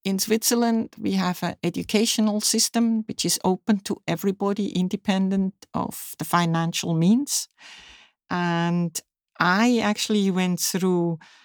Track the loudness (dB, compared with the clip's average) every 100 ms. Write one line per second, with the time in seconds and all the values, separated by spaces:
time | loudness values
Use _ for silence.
0 | 0 -2 0 0 2 2 2 0 -2 -6
1 | -2 0 0 -2 -4 -4 -4 -4 -2 0
2 | 2 2 0 0 0 0 0 2 0 0
3 | -4 -4 -2 0 0 0 0 0 0 -8
4 | -4 -2 -2 -2 -2 -2 -2 -2 -2 -2
5 | -2 0 2 0 -2 -4 -10 -6 -6 -8
6 | -14 -12 -2 0 2 0 -2 -4 -2 2
7 | 4 4 2 -4 -6 _ -20 -20 -20 -20
8 | -20 _ _ -4 0 0 0 0 -2 -6
9 | -14 _ _ _ 0 4 4 2 0 -2
10 | 0 2 2 2 0 0 -2 0 2 2
11 | 0 -2 -10 -20